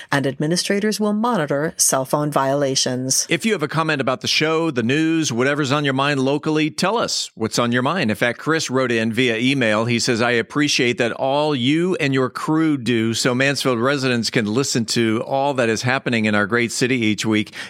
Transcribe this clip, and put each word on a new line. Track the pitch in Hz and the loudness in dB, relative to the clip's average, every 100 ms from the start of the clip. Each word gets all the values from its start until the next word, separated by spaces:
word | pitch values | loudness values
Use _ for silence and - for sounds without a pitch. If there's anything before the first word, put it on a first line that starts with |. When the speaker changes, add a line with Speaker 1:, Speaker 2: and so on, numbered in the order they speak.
| - | -4
Speaker 1:
and | 143 135 | -2 0
administrators | 131 151 175 - 202 214 208 | -2 -2 0 0 0 0 0
will | 208 | -2
monitor | 208 240 226 147 143 160 - | 0 0 0 0 -2 -2 -2
cell | - 135 | 0 0
phone | 131 151 147 | 0 0 0
violations. | 143 135 143 139 135 135 127 131 - - | 0 2 2 0 0 -2 -2 -2 -2 0
Speaker 2:
If | 165 220 | -2 0
you | |
have | 196 | -2
a | 143 | -2
comment | 151 160 147 | -2 0 0
about | 120 127 | -2 -2
the | 123 | -2
show, | - 151 160 165 | 0 0 2 0
the | 123 | 0
news, | 113 143 160 165 147 | 0 2 2 0 0
whatever's | 117 131 147 143 | 0 2 0 0
on | 147 | 0
your | 143 | 0
mind | 131 139 143 | 0 2 2
locally, | 131 147 160 156 156 | 0 0 0 0 0
tell | 151 180 226 | -2 -2 0
us | - - - | -2 -4 -6
what's | - 110 - | -4 -2 0
on | 120 | 0
your | 120 | 0
mind. | 127 180 127 | 0 0 -2
In | 104 | 0
fact, | 120 113 | 0 -2
Chris | - 160 - | -2 -2 0
wrote | 131 131 | 0 0
in | 117 113 | 0 0
via | 110 127 113 | 0 0 2
email. | 123 139 113 107 120 | 0 2 2 2 2
He | 117 | 0
says, | 113 113 | 0 2
"I | 120 | 2
appreciate | 120 110 143 147 - 123 123 | 0 0 0 0 2 0 0
that | 120 | -2
all | - 131 143 151 143 | -2 -2 0 0 0
you | 123 156 180 180 | 2 2 0 0
and | 143 | 0
your | 135 127 | 0 0
crew | - - 156 160 143 | -2 0 2 2 0
do | 117 117 113 | 0 2 2
so | 113 135 | 0 0
Mansfield | 123 135 139 135 120 | 2 0 0 0 0
residents | 123 143 131 120 110 | 0 0 0 0 0
can | 135 | 0
listen | 104 110 139 127 110 | 0 0 0 -2 -2
to | 120 113 110 - | 0 0 0 -2
all | 135 139 | -2 0
that | 131 117 | 0 0
is | 110 | 0
happening | 123 131 - 117 107 | 0 -2 -2 0 2
in | |
our | 104 101 | 2 0
great | 117 120 | 0 -2
city | - 123 131 | 0 0 2
each | 107 104 110 | 0 0 0
week. | 107 107 - | 0 -2 -8